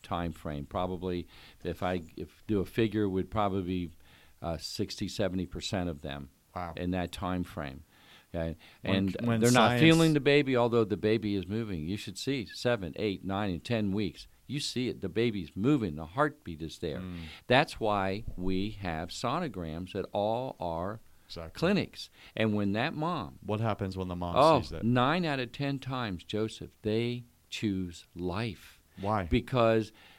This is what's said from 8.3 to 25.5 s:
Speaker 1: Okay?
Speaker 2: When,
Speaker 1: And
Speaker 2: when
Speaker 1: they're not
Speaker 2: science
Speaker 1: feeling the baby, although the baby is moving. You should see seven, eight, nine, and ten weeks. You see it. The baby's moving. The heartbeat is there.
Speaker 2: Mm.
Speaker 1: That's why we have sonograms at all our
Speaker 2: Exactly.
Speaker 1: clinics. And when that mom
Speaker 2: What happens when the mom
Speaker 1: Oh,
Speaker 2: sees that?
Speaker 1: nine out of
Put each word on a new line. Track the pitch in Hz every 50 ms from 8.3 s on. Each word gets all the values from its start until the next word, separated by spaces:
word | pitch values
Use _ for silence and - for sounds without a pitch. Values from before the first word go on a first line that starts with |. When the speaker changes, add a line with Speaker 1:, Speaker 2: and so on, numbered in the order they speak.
| -
Speaker 1:
Okay? | 85 82 82 78 - - - - _
Speaker 2:
When, | - - 95
Speaker 1:
And | 95 95 95 90 - 117
Speaker 2:
when | 117 117 113
Speaker 1:
they're | 113 120
not | 123 127 110 107
Speaker 2:
science | 120 120
Speaker 1:
feeling | 143 165 165 165 165 160 156
the | 147
baby, | 135 143 143 147 143 135 131
although | 120 120 120 117 117 110
the | 90 104
baby | 85 107 107 110 113 110 104 101
is | 98 90
moving. | 90 104 113 117 104 95 80 76
You | 82 101
should | 107 - 107 92
see | - - 135 139 135 101
seven, | - - - - 123 120 110 92 80 -
eight, | - 104 107 92 - -
nine, | 90 98 98 107 101
and | 87 78 -
ten | - 120 110 107 98
weeks. | 92 107 104 87 - - - - - _ _
You | - 127 147
see | 143 - - 123 127
it. | 113 - -
The | - 92
baby's | 80 110 117 120 107 101 82 73 -
moving. | 92 101 135 151 135 110 87 76
The | 76 80
heartbeat | 76 87 127 151 147 139 - _ 87 82 73
is | 80 78 - -
there. | - 80 69 90
Speaker 2:
Mm. | 92 92 87 85 82 78 - - -
Speaker 1:
That's | - 120 135 160 - - -
why | 117 107 104 101 95 95 95 107 - - -
we | 92 90 92 95 92 98 107 107 101
have | 101 90 82 80 85 90
sonograms | - - - 120 135 170 185 139 107 92 85 80 78 82 92 92 -
at | 98 - - -
all | 101 101 107 113 123 131 131 - -
our | 90 85 82 82 90 98 110 117 - - - - -
Speaker 2:
Exactly. | _ - 85 82 82 - -
Speaker 1:
clinics. | 156 180 208 170 101 - - - - - _ - - - -
And | - 110 110 104
when | 104 101 98 98
that | 107 123 160 -
mom | 151 151 170 180 143 95 69 65 - -
Speaker 2:
What | 92 107 107
happens | 113 110 101 - 104 92 92
when | 95 92 90
the | 90
mom | 87 87 87 85
Speaker 1:
Oh, | 101 143 160 160 127
Speaker 2:
sees | 85 73
that? | 78 80 95
Speaker 1:
nine | 113 123 127 123 135 160 185 175
out | 156 143 131
of | 123 120